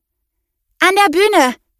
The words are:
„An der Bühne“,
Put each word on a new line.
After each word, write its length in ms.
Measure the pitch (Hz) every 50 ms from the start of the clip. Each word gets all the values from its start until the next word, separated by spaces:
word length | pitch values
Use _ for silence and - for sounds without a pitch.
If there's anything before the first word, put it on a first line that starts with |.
| _ _ _ _ _ _ _ _ _ _ _ _ _ _ _ -
„An 140 | - 359 381
der 140 | 392 403 403
Bühne“, 440 | 294 349 403 440 415 359 277 254 240 - _ _ _ _